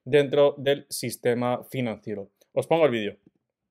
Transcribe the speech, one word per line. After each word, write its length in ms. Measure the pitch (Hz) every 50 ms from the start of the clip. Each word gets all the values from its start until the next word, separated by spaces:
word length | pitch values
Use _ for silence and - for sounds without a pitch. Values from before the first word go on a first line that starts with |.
| _
dentro 500 | 131 131 147 143 131 131 143 143 143 - -
del 280 | 127 139 139 98 - _
sistema 720 | - - - 120 - - - 120 120 120 120 123 123 113 113 -
financiero. 600 | - 131 123 117 104 98 - - 104 104 98 - _ _ _ _ _
Os 140 | 135 123 -
pongo 180 | 165 165 160
el 60 | 139
vídeo. 260 | 120 113 104 98 - - _ _ _ _ _ _ _ _ _ _